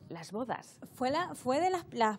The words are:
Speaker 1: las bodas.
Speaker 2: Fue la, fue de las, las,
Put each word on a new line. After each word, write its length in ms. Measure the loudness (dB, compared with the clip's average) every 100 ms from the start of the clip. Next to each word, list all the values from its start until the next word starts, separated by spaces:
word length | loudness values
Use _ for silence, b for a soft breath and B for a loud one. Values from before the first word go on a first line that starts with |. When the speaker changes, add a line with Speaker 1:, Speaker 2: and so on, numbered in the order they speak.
| -12
Speaker 1:
las 240 | -10 -6
bodas. 480 | -6 -4 -6 -8 -18 -12
Speaker 2:
Fue 180 | -2 0
la, 240 | 0 -2 -2
fue 240 | 0 4
de 100 | 4
las, 140 | 2 -2
las, 260 | 2 2